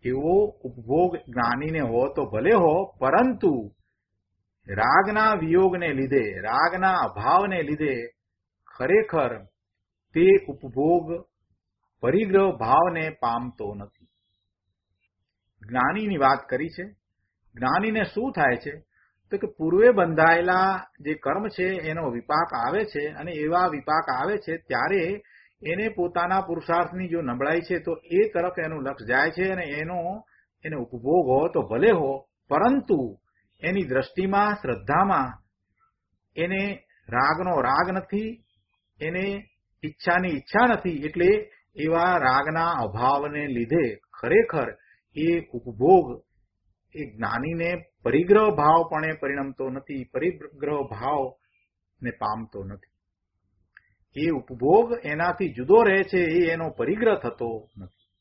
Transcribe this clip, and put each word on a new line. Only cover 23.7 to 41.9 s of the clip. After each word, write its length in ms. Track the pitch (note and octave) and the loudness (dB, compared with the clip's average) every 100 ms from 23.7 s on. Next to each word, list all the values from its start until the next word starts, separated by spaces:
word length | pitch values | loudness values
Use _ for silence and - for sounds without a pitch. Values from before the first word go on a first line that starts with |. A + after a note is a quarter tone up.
| D3 C3+ D#3 D#3+ | -2 -2 -2 0
આવે 280 | B2+ G3 G#3 | -4 -2 -4
છે 200 | G#3 E3 | -4 -10
ત્યારે 640 | _ B2 C#3 G3 E3 G#3 - _ _ _ D3 | _ -2 0 0 -2 -6 -10 _ _ _ -8
એને 180 | F3 A3 | -4 -4
પોતાના 520 | G#3 F3 F3 F3 F#3+ | -2 -2 -2 0 -2
પુરુષાર્થની 680 | F#3 E3 - E3+ E3+ F3+ F#3 | -2 -8 -2 0 0 -4 -6
જો 140 | E3+ | -4
નબળાઈ 380 | C#3+ B2 C#3 E3 | -4 -2 0 0
છે 200 | E3+ F3 | -2 -6
તો 160 | D#3 D#3+ - | -4 -8 -2
એ 80 | F3 A3 | 0 2
તરફ 260 | F3 F3 F3+ D#3+ | 0 -4 -4 -8
એનું 180 | D#3+ | -6
લક્ષ 240 | C3+ C#3 A2 | -8 -10 -2
જાય 240 | B2+ D#3 | 0 0
છે 200 | E3 F#3+ | 0 -4
અને 140 | F#3 D#3+ | -4 -6
એનો, 600 | D3 D#3+ F3+ E3+ G#3 _ _ _ _ D#3+ | -8 -6 -6 -6 -8 _ _ _ _ -10
એને 100 | D#3 | -8
ઉપભોગ 520 | A#2+ B2+ A#2+ F3 C#3+ | -10 -8 0 2 4
હો 200 | B2+ E3 | 2 2
તો 140 | E3 G#2 | -2 -2
ભલે 240 | A2+ G3+ | 2 4
હો, 360 | F#3+ C#3 C3+ - _ _ | 4 0 -4 -10 _ _
પરંતુ 720 | D3 A3 C#4 - F3 A#2+ G2+ _ _ _ _ | 2 2 2 0 0 0 -8 _ _ _ _
એની 220 | D#3 G3 | -4 -4
દ્રષ્ટિમાં, 680 | D#3 C3 C3 - F#3+ G3 G#3 | 0 -2 -2 -4 0 2 0
શ્રદ્ધામાં 880 | G#3 C3+ A#2 - D3 G3 F3 B2+ - _ _ _ _ _ _ _ _ _ - | -2 -4 -6 0 2 2 2 -2 -8 _ _ _ _ _ _ _ _ _ -6
એને 500 | F3 F#3+ G3+ - _ _ - | -4 -2 -4 -8 _ _ -6
રાગનો 520 | A#2+ C3+ E3+ F#3 E3 | 0 0 0 -2 0
રાગ 280 | B2 C#3 F3+ | 0 0 0
નથી, 540 | F#3 F#3 G3+ A3 A#3 _ _ _ _ _ _ | -4 -4 -6 -6 -10 _ _ _ _ _ _
એને 480 | D3+ F3 G3 G3+ - _ _ _ | -8 -6 -6 -8 -12 _ _ _
ઈચ્છાની 460 | D#3 - - F3 F#3 | -14 -8 0 0 0
ઈચ્છા 380 | D3 - G3+ B3 | -4 -2 2 4
નથી. 280 | A3 F3+ D#3 | 2 -2 -6
એટલે 560 | D3+ D#3+ F3 G#3+ G#3+ _ _ - | -6 2 4 4 0 _ _ -6
એવા 420 | D#3 | 0